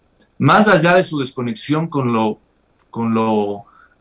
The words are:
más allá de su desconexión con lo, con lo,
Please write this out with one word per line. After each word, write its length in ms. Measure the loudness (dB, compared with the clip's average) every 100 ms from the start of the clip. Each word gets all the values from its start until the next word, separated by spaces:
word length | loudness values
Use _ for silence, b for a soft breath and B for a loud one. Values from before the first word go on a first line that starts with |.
| _ _ b -2
más 300 | 2 4 4
allá 280 | 4 4 2
de 80 |
su 160 | 2 -4
desconexión 680 | -6 -6 -8 -8 -6 -4 -4
con 240 | -2 -2
lo, 260 | 0 0 -4 _ _ _ _ _
con 220 | -8 -2
lo, 500 | 0 0 0 -2 -6 -14 b b b